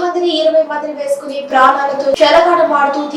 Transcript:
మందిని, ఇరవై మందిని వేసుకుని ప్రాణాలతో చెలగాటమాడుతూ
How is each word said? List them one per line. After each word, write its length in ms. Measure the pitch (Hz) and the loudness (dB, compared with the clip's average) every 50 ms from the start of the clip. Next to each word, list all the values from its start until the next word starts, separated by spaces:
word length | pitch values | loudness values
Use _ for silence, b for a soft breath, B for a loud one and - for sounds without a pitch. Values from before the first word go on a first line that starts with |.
మందిని, 280 | 349 349 339 359 349 349 311 311 | -2 -2 -2 -2 -2 -2 -2 0
ఇరవై 200 | 311 320 320 320 311 294 | 0 2 2 2 0 0
మందిని 240 | 294 294 302 302 294 285 | -4 -8 -8 -8 -10 -8
వేసుకుని 380 | 285 277 285 - - 277 269 277 277 - | -6 -6 -6 -6 -6 -10 -10 -10 -8 -2
ప్రాణాలతో 560 | 277 262 262 269 269 277 277 277 269 277 277 277 277 - | 2 4 4 4 2 0 -2 -4 -4 -2 -2 -2 2 2
చెలగాటమాడుతూ 800 | 311 294 320 339 339 349 339 330 320 320 302 285 277 285 285 302 294 285 294 | 4 4 4 4 4 4 2 2 2 2 2 0 0 0 0 -4 -6 -6 -8